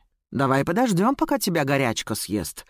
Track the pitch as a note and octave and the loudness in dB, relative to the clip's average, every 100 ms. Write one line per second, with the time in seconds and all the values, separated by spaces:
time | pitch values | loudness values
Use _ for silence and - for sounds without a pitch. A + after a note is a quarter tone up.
0 | _ _ - A#2+ C3+ C3+ C#3 G3+ B3+ F3 | _ _ -8 -2 2 2 2 2 2 2
1 | A3 C#4 D#4+ C#4 - E3 C#3 C#3 B2+ A2 | 2 0 0 0 0 0 2 2 0 -2
2 | - A2 - G2+ D#2+ - | -4 -6 -4 -4 -4 -10